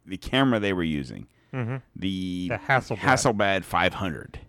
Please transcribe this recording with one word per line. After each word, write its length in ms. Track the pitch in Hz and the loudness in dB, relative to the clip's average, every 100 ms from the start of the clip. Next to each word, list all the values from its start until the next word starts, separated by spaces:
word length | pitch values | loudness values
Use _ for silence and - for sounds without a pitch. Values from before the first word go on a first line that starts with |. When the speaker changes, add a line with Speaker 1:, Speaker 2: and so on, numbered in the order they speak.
| 82 | -12
Speaker 1:
the 120 | 92 | -10
camera 420 | - 131 135 110 | -2 2 4 4
they 140 | 101 | 2
were 100 | 90 | 0
using, 440 | 80 73 64 50 - _ _ | 0 -2 -4 -12 -16 _ _
Speaker 2:
Mm-hmm. 240 | 131 113 131 - - | -6 -6 -8 -12 -6
Speaker 1:
the 500 | 95 92 92 87 90 | -4 -4 -4 -4 -4
Speaker 2:
The 80 | 113 | -4
Hasselblad. 380 | - 131 - 98 | 2 2 2 0
Speaker 1:
Hasselblad 640 | 139 127 131 104 101 95 - | 2 4 4 4 4 2 0
five 300 | 87 90 - | 2 2 0
hundred, 440 | 95 67 - - | -4 -6 -10 -16